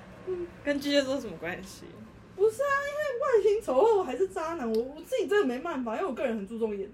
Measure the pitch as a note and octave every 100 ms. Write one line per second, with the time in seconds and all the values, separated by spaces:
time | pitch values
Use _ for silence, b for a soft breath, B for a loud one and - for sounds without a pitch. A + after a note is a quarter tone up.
0 | B - - F4+ F4 - C#4+ C#4+ C#4+ C#4+
1 | C4 C4+ A3+ E3 E3 F#3 F#3+ - - -
2 | - - - - A4 A4 C#5+ C#5 C#5+ D5
3 | D5 A#4+ C#5+ A#4 G4 G#4 - B3+ A4+ G#4
4 | B3+ C#4 F#4+ F4+ D#4+ E4+ A#3 A3 C4 D4
5 | E4+ B4+ D4+ G#4 C4+ B3 E4+ C#4 A#3+ B3
6 | F#4 A#3 C4+ A3 G3 A3+ A3 G3+ -